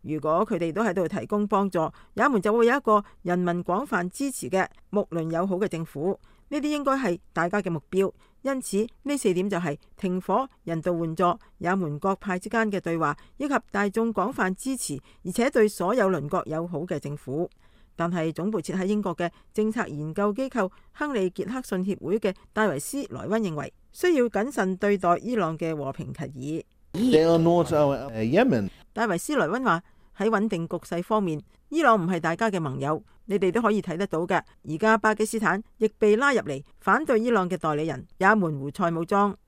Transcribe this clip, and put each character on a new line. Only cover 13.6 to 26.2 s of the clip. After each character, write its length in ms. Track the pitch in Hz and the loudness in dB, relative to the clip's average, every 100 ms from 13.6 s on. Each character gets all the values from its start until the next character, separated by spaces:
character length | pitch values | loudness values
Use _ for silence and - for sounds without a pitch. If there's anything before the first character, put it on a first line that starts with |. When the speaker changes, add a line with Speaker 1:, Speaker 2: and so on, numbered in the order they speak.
| - | -2
Speaker 1:
大 160 | 196 202 | -2 0
眾 260 | 208 226 | 0 -2
廣 160 | 214 190 | 0 -2
泛 240 | - 185 | -2 -2
支 220 | 190 262 262 | -2 -6 -6
持， 240 | - 139 - - | -6 -8 -12 -14
而 80 | 175 | -6
且 180 | 185 247 | 0 2
對 160 | 262 214 | 4 2
所 300 | - 180 247 | 2 0 2
有 140 | 196 | 2
鄰 180 | 175 147 | 0 -2
國 160 | 185 - | -4 -4
友 200 | 156 170 | -6 -4
好 120 | 165 | -6
嘅 200 | 180 151 | -6 -6
政 160 | 143 147 | -6 -12
府。 340 | - 139 175 _ - _ - - | -8 -6 -6 _ -20 _ -20 -6
但 160 | 170 | -4
係 220 | 180 160 | 0 -2
總 180 | 156 185 | -2 -4
部 100 | 214 | -4
設 140 | - 190 | -4 -4
喺 80 | |
英 180 | 190 208 | 0 0
國 140 | 196 170 | -2 -4
嘅 160 | 170 _ - | -4 _ -8
政 180 | - 214 | -2 -2
策 160 | 233 - | -2 -6
研 260 | 147 156 | -6 -6
究 200 | 160 208 | -2 -2
機 160 | 208 262 | -2 -4
構 200 | - 185 - - | -2 -4 -6 -20
亨 220 | - 302 | -8 -4
利 180 | 247 185 | 0 -2
傑 140 | - 185 | -2 -6
克 160 | 254 | -6
遜 180 | - 185 | -4 -4
協 240 | 185 185 | -4 -4
會 160 | 147 214 | -4 -2
嘅 160 | 208 185 - | -2 -6 -8
戴 160 | - 214 | 0 0
維 100 | 143 | 0
斯 200 | - 277 | -6 -8
萊 260 | - 127 156 | -8 -8 -4
溫 100 | 220 | -2
認 160 | 202 147 | -2 -4
為， 180 | 139 _ _ | -8 _ _
需 220 | - 359 311 | -2 2 4
要 100 | 240 | 2
謹 260 | 202 240 | 0 -2
慎 240 | 254 190 185 | -2 -2 0
對 220 | 202 202 | 0 2
待 200 | 180 175 | 2 2
伊 180 | 226 240 | 0 -2
朗 200 | 165 160 | -2 -2
嘅 160 | 165 | -4
和 200 | 156 139 | -4 -6
平 180 | 139 - | -8 -10
提 120 | - | -10